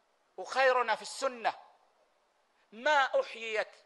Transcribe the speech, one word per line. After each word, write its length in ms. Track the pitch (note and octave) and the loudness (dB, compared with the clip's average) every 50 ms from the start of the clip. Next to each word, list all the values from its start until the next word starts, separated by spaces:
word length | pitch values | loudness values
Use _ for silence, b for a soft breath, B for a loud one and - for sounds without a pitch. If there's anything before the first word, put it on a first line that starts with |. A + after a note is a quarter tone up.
| _ _ _ _ _ _ _ | _ _ _ _ _ _ _
وخيرنا 580 | - F#3 - - B3+ C4+ C4 B3+ B3+ A#3+ A3+ G#3+ | -14 -12 -4 0 2 4 4 4 4 2 0 -2
في 60 | F#3+ | -2
السنة، 520 | G#3 - - - C4+ C4+ B3 A#3+ G#3+ F3 - - - - _ _ _ _ _ _ _ _ _ _ _ _ _ _ _ _ _ _ _ _ | -4 -8 -8 -6 -6 -6 -4 -4 -4 -4 -4 -4 -10 -20 _ _ _ _ _ _ _ _ _ _ _ _ _ _ _ _ _ _ _ _
ما 500 | G#3 A3 B3 D4 D4+ C#4+ C4+ B3 - C4+ | -12 -4 0 4 4 4 4 4 2 0
أحييت 460 | C4 - - A3+ A3+ A3+ G#3+ G#3+ F#3 - - - _ | 0 -2 -6 -10 -8 -4 -2 -4 -4 -4 -8 -18 _